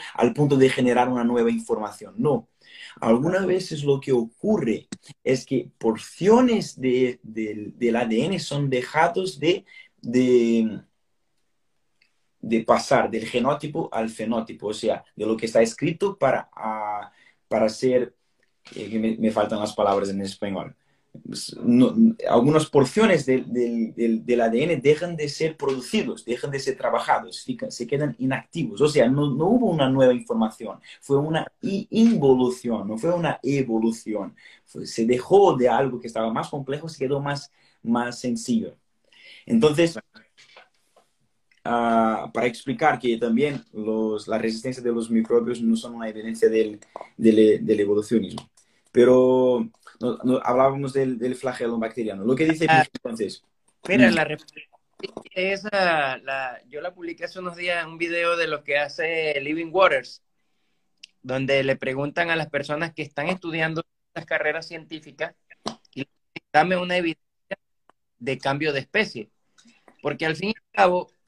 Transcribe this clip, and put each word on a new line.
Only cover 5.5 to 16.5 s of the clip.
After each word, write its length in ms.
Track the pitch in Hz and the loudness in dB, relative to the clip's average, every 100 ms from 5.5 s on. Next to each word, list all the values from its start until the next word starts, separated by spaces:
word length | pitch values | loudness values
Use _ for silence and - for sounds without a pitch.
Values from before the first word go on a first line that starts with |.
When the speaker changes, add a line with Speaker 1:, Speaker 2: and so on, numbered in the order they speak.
| 131 - - | -4 -4 -4
Speaker 1:
porciones 1000 | 113 113 - - 180 233 254 220 151 - | -2 -2 -6 0 6 6 6 2 -2 -4
de, 400 | 127 123 127 123 | 0 2 0 -2
del, 540 | - 110 107 104 104 - | -12 -8 -6 -8 -10 -4
del 180 | 117 117 | 0 0
A 100 | 120 | 0
D 200 | 110 160 | 0 0
N 140 | 180 | -2
son 300 | - 143 139 | -4 -4 -2
dejados 680 | 127 127 151 170 190 185 - | -2 -2 2 2 2 -6 -2
de, 240 | 151 196 - - - _ | -2 -2 -4 -20 -20 _
de, 800 | - 127 127 123 117 117 110 98 - _ _ _ _ _ _ _ _ _ _ _ _ _ _ _ | -2 2 4 4 4 2 0 -4 -16 _ _ _ _ _ _ _ _ _ _ _ _ _ _ _
de 220 | - 113 | -2 0
pasar 460 | 110 110 - 127 104 | 2 2 2 0 0
del 160 | 110 110 | -4 -4
genotipo 640 | 120 123 147 151 151 131 | -2 -2 -2 -6 -8 -6
al 160 | 110 110 | -6 -6
fenotipo, 580 | 110 110 117 110 - 101 | -6 -6 -4 -6 -10 -10
o 60 | |
sea, 300 | 107 107 95 - - | -4 -4 -4 -8 -6
de 100 | 107 | -4
lo 120 | 113 | -4
que 80 | 113 | 0
está 160 | 117 | 2
escrito 560 | 113 - 156 165 202 - | 2 0 -4 -2 -4 0
para, 320 | 135 120 - | 0 0 -4